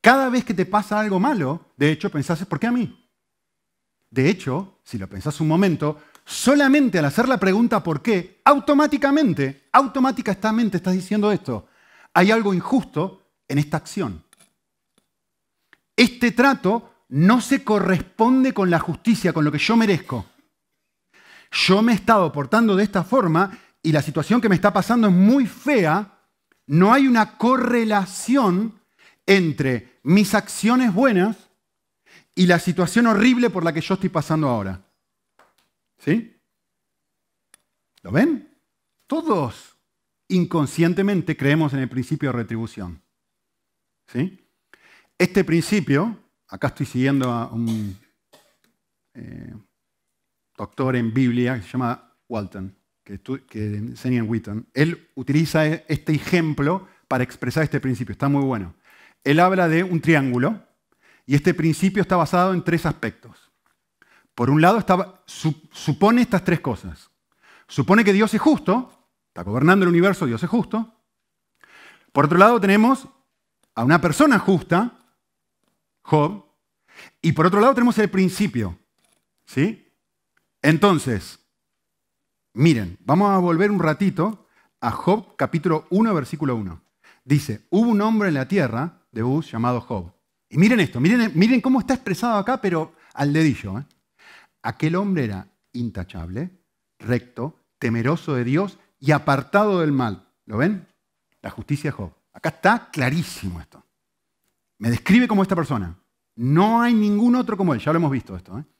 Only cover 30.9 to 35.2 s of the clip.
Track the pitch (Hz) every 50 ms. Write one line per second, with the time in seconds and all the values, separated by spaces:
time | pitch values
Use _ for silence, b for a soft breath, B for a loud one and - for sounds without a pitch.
30.9 | 180 185 262 269 220 180 180 220 226 - _ _ _ _ _ _ _ _ _ _
31.9 | _ _ _ b b b b b _ - 185 175 175 170 - 180 170 - 180 170
32.9 | - 226 240 233 220 196 214 254 254 240 247 233 175 185 165 170 156 160 160 -
33.9 | 190 185 - 185 - 160 143 - 160 156 156 139 120 110 98 95 95 92 _ _
34.9 | _ _ _ _ _ _